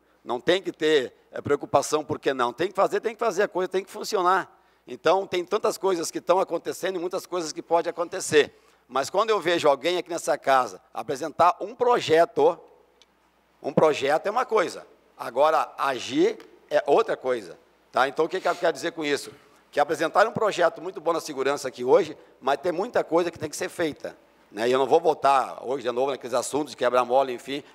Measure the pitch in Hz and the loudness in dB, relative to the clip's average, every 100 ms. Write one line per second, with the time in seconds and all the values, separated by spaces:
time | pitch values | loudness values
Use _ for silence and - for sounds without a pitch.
0 | _ _ - 120 - 185 180 - 156 151 | _ _ -8 -4 0 0 0 -2 2 2
1 | 120 _ _ 117 - 143 156 143 131 151 | 0 _ _ -10 -2 -2 2 0 2 -2
2 | 147 143 151 135 120 117 185 196 180 202 | -4 -4 -2 0 -2 -2 -4 0 0 -2
3 | 214 233 233 175 208 175 185 190 190 208 | -6 -4 -4 -2 -2 -2 -4 -4 -6 -12
4 | 214 208 175 190 156 _ _ _ - 127 | -6 0 2 2 -2 _ _ _ -16 -2
5 | 151 185 196 180 175 196 170 - 190 180 | 2 2 0 -6 -2 -2 -2 -2 -2 -2
6 | 156 160 - 180 180 165 156 139 180 190 | -4 -6 2 2 2 -4 -6 -6 -4 -4
7 | 175 185 - 180 160 147 - 170 170 160 | -6 -6 -6 -6 -6 -8 0 0 0 -4
8 | 170 185 - 151 110 _ _ _ _ 131 | -6 -6 2 2 2 _ _ _ _ -4
9 | 135 185 220 214 165 170 143 139 156 180 | -2 0 2 2 2 2 4 2 2 -2
10 | 165 170 - 143 - 135 120 92 _ - | -4 -6 -2 -2 2 2 2 -6 _ -12
11 | 117 135 156 - 170 - 190 254 240 233 | -8 -6 -4 2 2 2 -6 -2 0 2
12 | 139 156 170 - 147 165 - _ _ _ | 4 4 4 4 2 2 -10 _ _ _
13 | _ _ _ _ _ _ 131 151 160 127 | _ _ _ _ _ _ -2 2 2 2
14 | 135 156 190 220 247 220 156 95 - _ | 0 0 0 -4 0 0 -2 -6 -18 _
15 | _ - 131 120 151 156 123 - 139 127 | _ -14 -6 2 4 2 0 -4 -4 -4
16 | 101 135 196 220 - - - 147 - 160 | -4 0 0 0 -14 -20 -2 -2 2 2
17 | 226 151 131 123 90 78 _ _ _ 117 | 2 -4 -4 -4 -6 -20 _ _ _ -2
18 | 135 135 165 185 180 165 170 160 165 160 | 0 0 -2 -2 -2 0 -2 -2 -6 -6
19 | 147 139 - - _ _ _ - 143 151 | -4 -4 -6 -18 _ _ _ -2 0 0
20 | 160 180 220 226 220 175 165 165 170 190 | 0 2 2 2 -2 2 0 0 -12 -6
21 | 156 165 151 135 131 143 131 120 123 160 | -4 -4 -4 -4 -2 -2 -6 -4 4 4
22 | 170 - - _ - 143 185 165 233 208 | 4 -8 -20 _ -2 -2 -2 -4 -2 -2
23 | 156 165 170 - 151 - 185 - 165 135 | 0 0 0 -6 -10 -8 -8 -4 -6 -6
24 | 87 - _ _ _ 98 117 131 131 156 | -14 -16 _ _ _ -4 2 2 4 4
25 | 170 147 139 139 107 85 110 139 120 120 | 4 2 4 2 0 -6 -6 -6 -4 -2
26 | 139 123 123 120 113 139 147 107 123 123 | -2 -4 -4 -4 -2 -4 -6 -2 0 2
27 | 120 127 135 120 - 139 - | 2 2 2 -4 -8 -10 -10